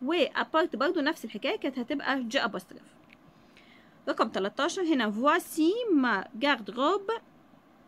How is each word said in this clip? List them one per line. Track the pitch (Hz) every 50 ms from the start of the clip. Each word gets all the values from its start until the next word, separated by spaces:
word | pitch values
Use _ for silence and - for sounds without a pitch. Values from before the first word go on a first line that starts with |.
وأبارت | 247 269 349 349 254 - - - 233 - - 320 349 - -
برضو | 214 269 339 370 330
نفس | 269 302 320 - -
الحكاية | 214 - 196 - 277 440
كانت | 415 - 285 262 254
هتبقى | 233 - 302 285 - - 277 269 247
جو | 220 247 269
apostrophe. | - 208 - 185 - - - - - - - - - - - - - - - - - - - - - - - - - - - - - 269
رقم | 311 - - 226
تلتاشر | - 202 190 208 - - 277 339 - 381
هنا | 359 311 320 254 220 214
voici | 202 220 254 294 320 349 339 - - 330 311 339 415 480 494 440 339 277
ma | 254 240 208 190 - - - 214 269
garde-robe، | 294 277 226 202 - 185 247 269 311 392 403 392 403 466 453 - - - - - - - - _ _ - - -